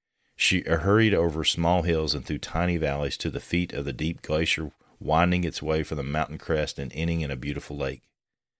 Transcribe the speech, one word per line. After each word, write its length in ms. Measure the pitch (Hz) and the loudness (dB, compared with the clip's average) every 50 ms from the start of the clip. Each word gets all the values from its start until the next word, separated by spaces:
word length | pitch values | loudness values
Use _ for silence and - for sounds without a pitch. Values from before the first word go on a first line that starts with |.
| _ _ _ _ _ _ _ | _ _ _ _ _ _ _
She 280 | - - - 95 87 - | -2 0 2 2 2 2
hurried 520 | - 82 80 80 98 101 110 113 110 98 | 2 0 2 4 4 6 6 6 6 4
over 300 | 82 85 85 73 78 78 | 4 4 2 2 0 0
small 380 | - - 85 82 82 90 90 80 | 0 0 2 4 4 4 4 4
hills 320 | 87 85 80 78 76 76 | 2 2 2 0 0 -2
and 100 | 73 - | -4 -4
through 140 | - 78 71 | -4 -6 -6
tiny 380 | - - - 82 87 90 87 | -6 -4 -2 0 0 2 2
valleys 400 | 82 78 71 71 73 73 69 - - | 0 0 0 0 -2 -2 -4 -4 -4
to 120 | - 82 | -4 -4
the 80 | 69 71 | -4 -6
feet 340 | - - - 87 87 - - | -4 -2 0 0 0 0 -4
of 120 | 71 71 | -6 -6
the 80 | 71 65 | -6 -4
deep 300 | 62 78 82 82 - - | -4 -2 -4 -4 -4 -4
glacier, 500 | - 78 78 85 80 - - 78 73 - _ _ _ _ - | -2 0 0 2 2 0 -2 -4 -6 -10 _ _ _ _ -8
winding 460 | - 76 78 80 87 87 90 90 87 | -2 2 4 4 4 4 4 2 0
its 180 | 82 - - - | -2 -4 -4 -2
way 200 | 76 78 80 78 | 0 0 0 0
from 160 | - 82 73 | -2 -4 -4
the 40 | 67 | -4
mountain 360 | 67 71 76 78 - 76 78 | -2 -2 -2 -2 -4 -6 -8
crest 400 | - - 82 76 76 71 - - | -4 -2 0 0 0 -2 -4 -6
and 120 | 69 65 - | -8 -8 -6
ending 260 | 73 82 85 85 82 | -4 -2 0 0 -2
in 100 | 78 69 | -2 -4
a 60 | 67 | -6
beautiful 400 | 64 64 71 71 - - - 78 | -6 -6 -6 -6 -6 -8 -8 -6
lake. 260 | 71 69 67 67 65 _ _ _ _ _ _ _ _ _ _ _ _ | -4 -4 -4 -6 -8 _ _ _ _ _ _ _ _ _ _ _ _